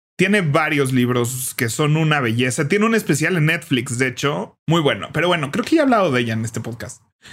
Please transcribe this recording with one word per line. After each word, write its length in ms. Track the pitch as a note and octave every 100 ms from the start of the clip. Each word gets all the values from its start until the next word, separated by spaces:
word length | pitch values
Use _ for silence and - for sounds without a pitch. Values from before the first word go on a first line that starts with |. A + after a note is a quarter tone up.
| _ -
Tiene 260 | F#3 G#3
varios 500 | E3 D#3 D#3 D3 C3
libros 640 | C3 A#2+ B2 A#2 B2+ B2+ -
que 120 | A#2
son 280 | - D3 D#3
una 240 | D#3 D3+
belleza. 480 | A#2+ A#2 B2+ B2 D3+
Tiene 180 | G3+ A3
un 80 |
especial 420 | A3+ - C#3+ D#3+ F3+
en 100 | D3+
Netflix, 520 | E3 - B2+ C3 A#2+
de 80 | C3
hecho, 500 | - C#3+ E3 - _ -
muy 120 | E3
bueno. 280 | C#3+ G#2 D#2
Pero 140 | D#3+ F3
bueno, 240 | E3+ D3+
creo 140 | F#3+
que 100 | - D#4+
ya 40 |
he 40 |
hablado 280 | C#4 A3+ F3+
de 80 | B2
ella 140 | A#2
en 100 | A2
este 160 | A#2 A#2+
podcast. 420 | A#2 A#2 - - _ _ -